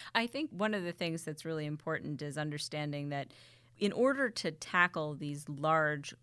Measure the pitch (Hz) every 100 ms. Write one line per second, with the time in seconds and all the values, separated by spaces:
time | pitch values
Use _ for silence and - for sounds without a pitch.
0 | - 226 233 269 311 175 214 208 175 170
1 | 170 165 160 151 165 156 147 151 160 156
2 | - 143 147 147 151 147 - 151 147 143
3 | 143 143 139 - - - - - 196 196
4 | 254 277 247 233 180 156 - 185 175 170
5 | 151 139 147 143 147 139 156 160 151 147
6 | 143 -